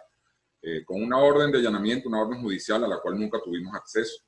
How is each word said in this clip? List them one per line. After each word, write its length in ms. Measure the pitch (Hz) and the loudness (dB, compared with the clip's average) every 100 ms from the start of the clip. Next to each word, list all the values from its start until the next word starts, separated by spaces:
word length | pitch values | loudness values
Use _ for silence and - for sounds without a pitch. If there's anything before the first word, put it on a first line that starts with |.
| - _ _ _ _ _ | -16 _ _ _ _ _
eh, 220 | 80 80 | -8 -8
con 180 | 80 92 | -6 -6
una 160 | 117 127 | 0 4
orden 320 | 143 143 147 | 6 6 4
de 80 | 135 | 4
allanamiento, 500 | 117 104 104 127 131 | 2 2 0 -2 -2
una 140 | 110 | -2
orden 180 | 110 123 | -2 -2
judicial 440 | 117 95 - 107 | -4 -4 0 0
a 40 | 117 | 0
la 100 | 85 | -2
cual 180 | 90 95 | -4 -4
nunca 220 | 107 110 | -2 -4
tuvimos 320 | 87 87 92 | -4 -6 -6
acceso. 480 | 98 - 110 113 - | -10 -4 -4 -4 -8